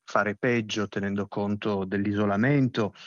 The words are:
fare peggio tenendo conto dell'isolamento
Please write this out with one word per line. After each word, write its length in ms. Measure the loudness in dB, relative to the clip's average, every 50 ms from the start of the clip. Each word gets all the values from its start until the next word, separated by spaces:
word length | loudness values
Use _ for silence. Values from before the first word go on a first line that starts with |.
| _
fare 320 | -2 0 0 0 0 -2
peggio 500 | -2 0 0 2 0 0 -2 -4 -4 -4
tenendo 400 | -4 -2 -4 -2 -2 -2 -2 -4
conto 580 | -4 -4 -4 -2 -2 -2 -2 -2 -2 -2 -2 -2
dell'isolamento 1080 | -2 -2 -2 0 0 0 2 2 2 2 2 4 4 4 4 2 2 2 0 -2 -2 -4 -8 -18